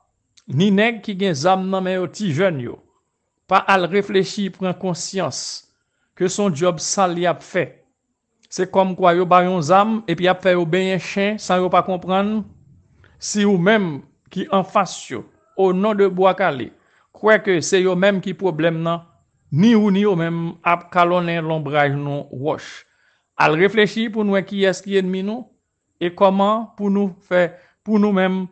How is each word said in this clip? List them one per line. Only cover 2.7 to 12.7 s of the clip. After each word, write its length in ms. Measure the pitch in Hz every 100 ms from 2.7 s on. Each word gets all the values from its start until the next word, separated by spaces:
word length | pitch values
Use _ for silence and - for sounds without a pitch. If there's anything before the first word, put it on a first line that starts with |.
| - _ _ _ _ _ _ -
pa 140 | 190 -
al 220 | 196 170
reflechi, 580 | 202 202 180 185 - 190
pran 240 | 190 185 180
konsyans 640 | 190 170 - 190 160 - - - - _ _ _ _ -
ke 100 | 180
son 240 | 185 202
djòb 240 | 143 180 160
sal 360 | - - 185 170
y 80 | 175
ap 160 | 160
fè. 240 | - 185 135 - _ _ _ _ _ _ _
Se 160 | -
kòm 300 | 180 196 185 175
kwa 160 | 180
yo 140 | 170 180
ba 140 | 180
yon 160 | 180 185
zam, 360 | 143 190 214 220 190
epi 220 | 165 180
ap 100 | 180
fè 100 | 190
yo 100 | 180
ben 280 | 170 180 190
yen 100 | 185
chen, 340 | - 202 196 214
san 180 | - 180
yo 80 | 185
pa 100 | 180
konprann. 540 | 180 180 180 190 202 214 196 - _